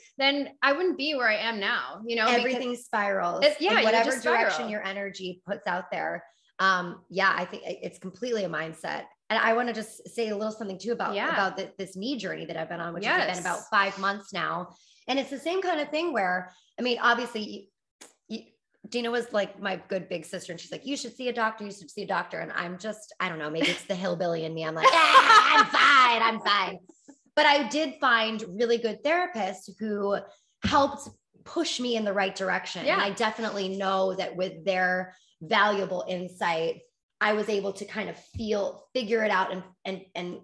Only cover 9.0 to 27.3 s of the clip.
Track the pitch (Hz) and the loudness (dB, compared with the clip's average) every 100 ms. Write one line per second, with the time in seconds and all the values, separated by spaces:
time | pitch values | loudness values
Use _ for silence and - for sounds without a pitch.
9 | - _ - 226 220 226 240 220 214 - | -10 _ -2 2 4 2 0 -4 -8 -14
10 | - - 220 202 214 214 202 185 208 233 | -12 -4 -4 -2 -4 -6 -10 -8 -6 -4
11 | 180 196 277 269 190 185 185 - 180 185 | -2 -2 -2 0 0 -2 -10 -10 -10 -8
12 | 226 262 190 160 165 165 165 170 170 170 | -6 -6 -6 -8 -8 -8 -6 -6 -6 -6
13 | 214 349 240 180 175 175 - 208 196 196 | 0 0 0 -2 -4 -6 0 2 2 0
14 | 196 208 - 180 156 165 180 - _ _ | -4 -4 -6 -6 -4 -4 -8 -14 _ _
15 | - 269 - 269 330 370 370 320 294 302 | -4 -2 -2 -4 -2 -2 0 -2 -2 -2
16 | 349 240 185 185 180 - _ - 247 240 | -2 0 0 0 -4 -18 _ -6 -2 2
17 | 233 233 240 220 208 202 - _ _ _ | 2 2 0 -6 -8 -12 -16 _ _ _
18 | - _ - 220 - _ _ _ 202 240 | -20 _ -12 -12 -12 _ _ _ -6 -4
19 | 233 240 233 208 196 - 196 185 - 190 | -2 -2 0 -2 -2 -4 -6 -6 -4 -6
20 | 156 175 156 180 - 165 - 160 - 285 | -4 -8 -8 -12 -10 -14 -12 -12 -8 -8
21 | 240 220 247 233 220 220 208 196 - - | -8 -8 -6 -2 -2 -2 -12 -14 -16 -12
22 | 180 180 180 165 165 - 175 180 214 - | -4 -4 -4 -8 -6 -6 -6 -6 -8 -10
23 | - - 180 160 151 160 - - - 185 | -14 -6 -4 -4 -4 0 0 -2 -4 -4
24 | 190 175 175 165 160 160 160 330 523 330 | -2 0 0 -2 -4 -4 -4 4 6 6
25 | 311 539 508 440 427 440 - 269 269 277 | 8 8 10 8 8 6 6 6 8 8
26 | 247 226 226 226 208 202 185 180 _ - | 8 6 2 0 2 2 0 -6 _ -20
27 | - - _ | -20 -20 _